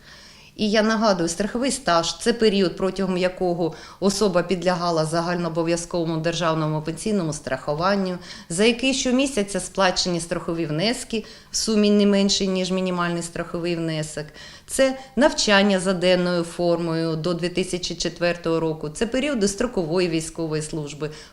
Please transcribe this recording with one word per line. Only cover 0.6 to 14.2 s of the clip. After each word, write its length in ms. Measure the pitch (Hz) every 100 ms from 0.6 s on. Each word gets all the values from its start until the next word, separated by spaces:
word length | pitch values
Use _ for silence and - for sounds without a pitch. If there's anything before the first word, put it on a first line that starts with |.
| 214
я 120 | 220
нагадую, 460 | 220 220 220 180 165
страховий 420 | - 202 233 269
стаж — 480 | - - 170 165 -
це 120 | 233
період, 440 | 233 220 202 175 175
протягом 420 | 185 190 185 180
якого 560 | 180 185 180 170 160 - - -
особа 420 | 196 - 208 175
підлягала 640 | 175 185 175 175 175 160
загальнообов'язковому 1120 | 156 170 170 175 170 165 165 170 - 175 165 160
державному 680 | 165 165 170 160 156 156
пенсійному 500 | 156 160 220 208 160
страхуванню, 840 | 147 - 131 - 147 185 202 185 180 - - -
за 160 | 170
який 300 | 226 233 262
щомісяця 680 | 262 254 254 277 208 196 185
сплачені 600 | - - 190 185 185 170
страхові 460 | 170 170 180 165 156
внески 580 | 151 214 254 - 220 - - -
в 60 | -
сумі 340 | - 214 208
не 160 | 208 202
менше, 400 | 196 202 - 196
ніж 240 | 185 180
мінімальний 520 | 185 185 180 170 170
страховий 540 | 170 - 170 175 170 165
внесок. 480 | 165 156 156 151